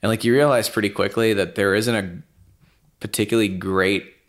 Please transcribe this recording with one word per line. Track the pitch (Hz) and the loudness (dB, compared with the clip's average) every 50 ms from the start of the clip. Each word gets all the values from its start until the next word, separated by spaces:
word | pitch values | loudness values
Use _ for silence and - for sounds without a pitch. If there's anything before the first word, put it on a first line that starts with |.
And, | - 104 | 0 0
like, | 113 110 - | -2 0 2
you | 117 120 | 2 4
realize | 135 147 147 135 120 107 - | 4 4 4 4 2 0 0
pretty | - 113 104 101 | -2 -2 -2 -2
quickly | 98 - 98 98 - 117 113 113 107 | 0 -2 -2 -2 0 0 2 2 2
that | 101 95 85 - | 2 0 -2 -2
there | - 101 98 95 | -2 0 2 2
isn't | 107 110 123 117 | 2 0 0 -2
a | 110 98 92 87 - - _ _ _ - _ _ _ _ _ _ _ _ _ _ _ | -2 -2 -6 -10 -14 -18 _ _ _ -20 _ _ _ _ _ _ _ _ _ _ _
particularly | - 101 - - 107 101 117 117 110 101 | -12 -8 -2 -2 -2 0 2 0 0 0
great | 95 90 90 95 95 95 92 95 101 95 - - - _ _ | -2 -4 -4 -2 0 0 2 2 0 -2 -4 -8 -20 _ _